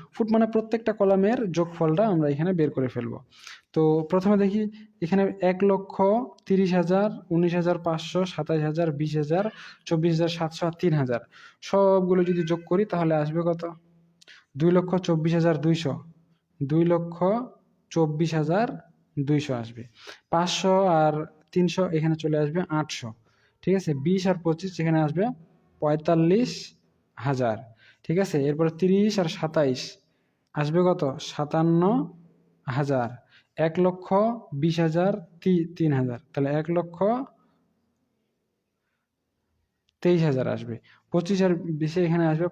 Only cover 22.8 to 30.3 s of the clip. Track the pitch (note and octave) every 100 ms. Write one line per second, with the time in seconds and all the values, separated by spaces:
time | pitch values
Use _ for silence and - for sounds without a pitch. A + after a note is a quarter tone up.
22.8 | D3+ - A2+ A2+ _ _ _ _ - F#3+
23.8 | F3+ C#3 D3 F#3 F#3 F3+ E3 D#3+ F#3+ -
24.8 | E3 D#3 D3+ D#3+ A#3 B3 - _ _ _
25.8 | D3+ D3+ D#3 E3 E3 G#3 B3 - - -
26.8 | _ _ _ - B2 C3 A#2+ G#2+ - -
27.8 | _ _ - E3+ F#3+ D3+ C#3 D3 E3 D#3+
28.8 | F#3 F#3+ G#3+ G#3 E3 - D#3 D#3+ C#3 B2+
29.8 | - - _ _ _